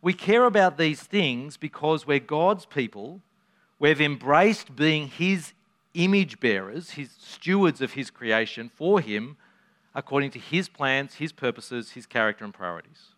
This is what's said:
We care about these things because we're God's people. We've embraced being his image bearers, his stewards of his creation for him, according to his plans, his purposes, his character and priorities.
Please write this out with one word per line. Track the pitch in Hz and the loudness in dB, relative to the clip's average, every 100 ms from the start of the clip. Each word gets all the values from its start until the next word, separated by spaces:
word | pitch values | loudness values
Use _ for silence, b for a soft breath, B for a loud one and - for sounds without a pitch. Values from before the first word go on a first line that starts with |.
We | 180 | -2
care | 180 - 226 247 | -2 2 4 4
about | 208 185 147 | 6 4 4
these | 160 147 | -2 -2
things | - 202 160 123 143 - | -4 0 0 -2 -8 -12
because | 151 - 151 160 143 | -12 -4 0 0 2
we're | 143 | -2
God's | 131 151 175 202 - | 0 0 2 0 -4
people. | 147 117 104 110 185 _ _ _ _ _ _ | -6 -6 -6 -16 -16 _ _ _ _ _ _
We've | 147 147 | 2 4
embraced | 151 139 123 147 202 214 - 135 | 2 -2 2 6 6 2 -6 -2
being | 151 156 143 | 0 0 -4
his | - 175 190 156 _ _ _ _ | -2 0 0 -4 _ _ _ _
image | 170 180 196 175 - | -2 2 4 2 -2
bearers, | 120 101 95 123 170 | -2 0 -4 -12 -14
his | - 131 _ | -16 -16 _
stewards | - - - 196 185 131 | -20 -12 0 4 4 2
of | 131 | -4
his | - 131 | -6 -12
creation | _ 117 110 110 - 117 | _ 0 0 0 -6 -14
for | _ 160 196 | _ 2 2
him, | 123 104 117 151 b b b b b | 2 -6 -6 -14 b b b b b
according | - - 139 139 | -12 -4 -2 -2
to | 127 | -6
his | - 165 185 | -6 -4 -4
plans, | _ 139 135 139 - | _ -2 0 -2 -8
his | 156 | -12
purposes, | - 127 120 - 123 113 | -4 -6 -4 -8 -10 -10
his | - 117 | -16 -6
character | 123 110 104 | 0 0 -2
and | 107 | -12
priorities. | 98 92 85 - _ _ | -12 -10 -10 -14 _ _